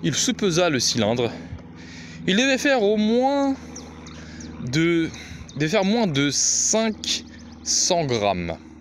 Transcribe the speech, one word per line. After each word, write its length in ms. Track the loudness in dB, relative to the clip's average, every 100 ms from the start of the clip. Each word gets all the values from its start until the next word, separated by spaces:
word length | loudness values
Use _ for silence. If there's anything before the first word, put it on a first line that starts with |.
il 100 | 0
soupesa 560 | 0 0 2 2 4 4
le 100 | 2
cylindre. 520 | 0 2 2 2 0 -2 -12 -14 -14 -18 -16 -16 -16 -6 0
Il 100 | 2
devait 200 | 4 2
faire 260 | 2 4
au 120 | 4 2
moins 600 | 4 4 2 2 0 -2 -8 -14 -16 -16 -16 -16 -16 -14 -14 -10
de, 480 | -4 0 2 2 0 -6 -14 -16 -12 -2
devait 140 | 2
faire 140 | 2
moins 240 | 4 2 2
de 220 | 2 2
cinq 920 | 2 0 0 2 2 0 -2 -4 -4 -6 -18 -18 -12
cents 420 | -2 0 4 2 2
grammes. 520 | 2 2 2 -2 -6 -10 -20